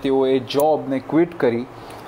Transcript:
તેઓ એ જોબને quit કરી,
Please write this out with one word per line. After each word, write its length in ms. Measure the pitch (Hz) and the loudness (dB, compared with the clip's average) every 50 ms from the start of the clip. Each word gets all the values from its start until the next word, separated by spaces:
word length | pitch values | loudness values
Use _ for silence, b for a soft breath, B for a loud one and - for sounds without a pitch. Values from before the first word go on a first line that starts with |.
તેઓ 240 | - 139 135 135 135 | 0 2 2 4 4
એ 120 | 131 135 135 | 4 2 2
જોબને 600 | 120 113 - 135 151 156 151 135 131 131 135 131 | 0 -2 -2 0 2 2 2 0 0 -2 -4 -4
quit 400 | - - 143 160 175 175 - - | -4 0 2 2 2 2 0 0
કરી, 280 | 143 120 117 117 127 - B B B B B B - | 0 2 2 0 -4 -8 B B B B B B -4